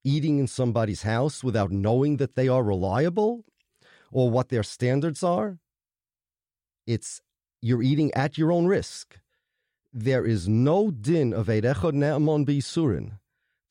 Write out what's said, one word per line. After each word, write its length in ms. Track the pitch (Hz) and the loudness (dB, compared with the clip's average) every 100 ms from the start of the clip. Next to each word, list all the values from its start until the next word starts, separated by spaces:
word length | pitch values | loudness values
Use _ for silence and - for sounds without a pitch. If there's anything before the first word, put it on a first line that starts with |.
eating 360 | 135 147 156 147 | -2 0 0 0
in 80 | 135 | 0
somebody's 560 | - 123 117 110 95 | -2 -2 0 -2 -2
house 420 | 104 113 147 - | -2 -2 -2 -4
without 260 | 127 110 98 | -2 0 0
knowing 460 | 98 101 123 143 147 | 0 0 2 2 0
that 200 | 139 - | -2 0
they 120 | 131 | 0
are 140 | 127 | 2
reliable 840 | 110 98 95 104 160 180 214 240 - _ _ _ _ - _ | 0 0 0 0 0 0 0 -2 -10 _ _ _ _ -20 _
or 200 | 123 123 | 0 2
what 180 | 117 123 | 2 0
their 140 | 120 | -2
standards 600 | 101 - 123 135 160 143 | -2 -2 0 0 0 -2
are, 360 | 180 180 214 180 _ _ _ _ _ _ _ _ _ _ _ _ - | -2 0 -2 -8 _ _ _ _ _ _ _ _ _ _ _ _ -6
it's, 340 | 113 - - _ _ _ _ | -6 -6 -16 _ _ _ _
you're 220 | 113 123 | -2 0
eating 320 | 131 147 156 | 2 2 0
at 240 | - 147 - | 0 -2 0
your 120 | 160 | 0
own 160 | 175 170 | 2 2
risk. 520 | 190 - - - - _ _ _ _ _ _ _ | 0 -2 -10 -18 -20 _ _ _ _ _ _ _
There 320 | 127 110 127 | -6 -2 0
is 240 | 110 110 87 | 2 0 2
no 420 | 110 131 180 214 | 2 4 2 2
din 440 | 131 104 170 127 | -2 0 2 2
of 160 | 98 104 | 0 0
Eid 140 | 110 | 0
Echad 280 | 117 143 175 | 2 0 0
Ne'eman 540 | 143 143 147 151 151 139 | 0 0 2 2 2 2
B'Yisurin 720 | 143 131 - 156 85 58 107 _ _ _ _ _ | 0 -2 -2 0 0 -4 -14 _ _ _ _ _